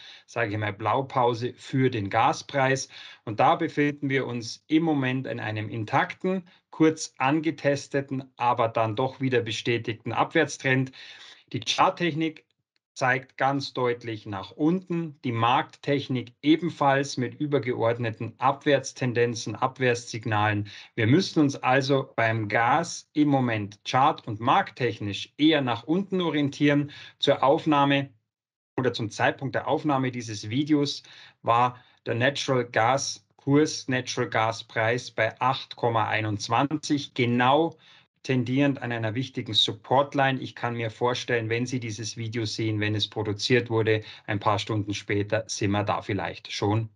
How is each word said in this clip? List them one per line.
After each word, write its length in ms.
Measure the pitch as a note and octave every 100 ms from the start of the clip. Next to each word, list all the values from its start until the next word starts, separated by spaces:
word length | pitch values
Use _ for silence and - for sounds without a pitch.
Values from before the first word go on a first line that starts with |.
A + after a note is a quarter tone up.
| - - -
sage 240 | A#2+ A2+
ich 80 | G#2+
mal, 140 | G#2
Blaupause 800 | G2+ G#2+ B2+ C3+ C3+ A#2+ A2+ A#2+
für 360 | - - C3+ B2+
den 200 | A2+ G2
Gaspreis. 800 | A2+ C3+ - - C#3 C3 C3+ - - - -
Und 140 | - G#2+
da 160 | C3+
befinden 540 | E3 E3 - D3 D3 C#3
wir 180 | C3+ A#2+
uns 380 | A#2+ A2+ - -
im 160 | D#3
Moment 460 | E3 C#3+ B2+ C3 B2
in 100 | A#2+
einem 300 | A2 G#2+ G#2+
intakten, 760 | A2+ G#2+ C#3+ F3+ - F#3 F#3+ - _ _
kurz 440 | - D#3+ D#3 - -
angetesteten, 1080 | C3 D#3 D#3 C#3 C#3+ C#3 - C#3 C#3 C3 - -
aber 300 | B2 A#2+ A#2
dann 300 | A#2 A2 G#2+
doch 240 | C#3 -
wieder 220 | C3 B2
bestätigten 680 | A2 G#2+ - A#2 A#2 A2+ -
Abwärtstrend. 800 | - D#3+ E3 D3+ - C#3 C3 C3 - - - - - _
Die 80 | -
Charttechnik 840 | - - F#3 C#3 F3 D3 D#3+ D#3 _ _ _ _ _
zeigt 440 | - B2+ C3 - -
ganz 380 | C3+ C#3 C3+
deutlich 500 | C3 B2 A#2+ A#2 G#2+
nach 280 | A2+ G2 F#2+
unten, 680 | - D3+ F#3 F#3 E3+ D#3+ C#3
die 80 | B2+
Markttechnik 1000 | A2+ A#2 C#3 D#3 - - C#3+ C#3 C3 A2+ -
ebenfalls 800 | D3 E3 E3+ - C#3 C#3 C#3 -
mit 160 | A#2+
übergeordneten 960 | A#2 D3+ C#3 A#2+ A2+ A2+ A#2+ A#2 A2 A2 -
Abwärtstendenzen, 1160 | C3 C#3+ D3 C3+ - - B2 A#2 A#2+ A2+ A2+
Abwärtssignalen. 1160 | G#2 C3 - B2+ A#2 - A2+ A2+ G#2+ G#2+ G#2 G#2 - -
Wir 120 | - A2
müssen 340 | D#3+ F#3+ E3
uns 160 | C#3 -
also 540 | B2+ C3+ C3 C3+ C3 -
beim 320 | A2+ A2+ G#2
Gas 640 | A#2 A#2 D3+ E3+ - -
im 160 | D3 D3
Moment 560 | C3+ B2 A2 G2 -
chart- 420 | - B2+ D3 D#3+ -
und 140 | G#2
markttechnisch 920 | B2 F3+ - - A#2+ G#2+ G2+ F#2+ - -
eher 240 | D#3 D3
nach 220 | B2+ A#2
unten 400 | - F3+ G3 F#3
orientieren. 680 | E3+ D3+ C#3+ - D3 C#3+ C#3+ - - -
Zur 260 | C#3+ C3
Aufnahme 680 | C3 D#3+ D#3+ C#3+ C#3+ C#3 C#3 _ _ _ _ _ _ -
oder 160 | B2
zum 160 | - G#2+
Zeitpunkt 440 | - B2+ - C3+
der 140 | A2+ -
Aufnahme 420 | D#3 D3+ C3+ B2+
dieses 380 | B2 A2+ G2+ G#2
Videos 540 | B2 D3+ D3 C#3+ - - - - _
war 360 | A2+ A#2 B2+ - _ _ B2+
der 80 |
Natural 500 | A#2 C3 C#3 - B2+
Gas 640 | A#2+ A2+ A#2 C#3 - - _ _
Kurs, 520 | C#3 C#3+ D#3 - -
Natural 420 | B2+ B2 - A#2
Gas 340 | A#2 A2 A2+
Preis 460 | - A#2 A2 B2 -
bei 280 | - A2 -
acht 380 | B2+ B2 - -
Komma 320 | A#2+ A2+ G#2+
einundzwanzig, 1040 | G#2+ A2 G#2 A#2 A#2 C#3 D3+ - D3 -
genau 640 | - A#2+ A#2+ B2+ C#3+ D#3+ - _ - _ _
tendierend 600 | - B2+ A2+ C3 C#3+ B2+
an 80 | A#2+
einer 240 | A#2 A2
wichtigen 400 | G2+ F2+ - -
Supportline. 880 | G#2+ - G#2 - B2+ A2+ C#3 C3+ C3
Ich 160 | B2 -
kann 180 | A#2+
mir 160 | A#2 A2+
vorstellen, 580 | - A#2+ A#2 - A#2+ A2
wenn 160 | A#2
Sie 140 | B2 C3
dieses 380 | A#2 G#2 A2 A#2
Video 280 | A2 A#2
sehen, 360 | G#2+ - A2 G#2+
wenn 160 | G#2+ G#2+
es 100 | -
produziert 640 | A2+ G#2+ G2+ - B2 A2+
wurde, 320 | A2+ A2 G#2+ - - -
ein 140 | G#2
paar 180 | A2 G2+
Stunden 360 | - A2 G#2
später 500 | G2+ - G2+ G2+ G#2+ -
sind 240 | - G2+
wir 140 | G#2
da 180 | G2+ F2
vielleicht 480 | - G2 F2 F#2 -
schon 380 | - G#2 A2 A2+